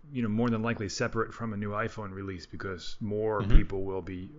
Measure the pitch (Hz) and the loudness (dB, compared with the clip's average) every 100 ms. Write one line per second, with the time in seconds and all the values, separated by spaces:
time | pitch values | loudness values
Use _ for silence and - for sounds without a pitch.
0 | 151 135 113 107 120 113 113 117 98 - | -8 -4 0 2 2 2 0 -2 -4 -2
1 | 117 113 113 - 117 101 104 104 113 - | -2 0 -2 -4 -6 -6 -4 -4 -4 -6
2 | 101 95 98 92 - 87 98 90 - - | -10 -8 -8 -10 -12 -10 -8 -8 -8 -6
3 | 104 104 110 107 101 - - 98 95 95 | -4 -2 0 0 10 10 10 0 -2 -4
4 | 90 92 92 | -6 -8 -10